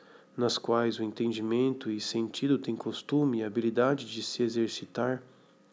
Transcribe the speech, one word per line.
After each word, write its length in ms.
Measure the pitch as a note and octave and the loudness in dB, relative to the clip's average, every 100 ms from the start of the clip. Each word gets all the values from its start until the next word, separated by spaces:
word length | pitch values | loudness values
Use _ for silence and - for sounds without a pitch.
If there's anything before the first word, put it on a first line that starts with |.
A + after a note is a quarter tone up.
| - - - - | -20 -20 -14 -2
nas 220 | A#2+ - | 0 0
quais 400 | - A#2 A#2 G#2+ | 2 2 2 0
o 60 | |
entendimento 880 | A2 G#2+ A#2 A2 A2 A#2 C3 C3 A2+ | -4 -2 -2 0 0 2 2 2 -4
e 80 | G#2+ | -4
sentido 560 | - A2+ A2+ - C#3 C3+ | -2 -2 -2 -2 2 2
têm 180 | C#3 A2+ | 0 -4
costume 640 | A2+ G#2+ - D3 D3 A2+ | -4 -8 0 2 4 2
e 40 | |
habilidade 640 | A2 G#2 A2+ A#2 B2+ C#3 A2+ | 0 0 0 4 2 2 -4
de 180 | A2+ | -6
se 180 | A#2 - | -6 -2
exercitar, 800 | A#2+ A#2 A2 - - - A#2+ B2+ - - - _ - | 0 2 -2 -2 -8 -2 -2 -2 -8 -20 -20 _ -20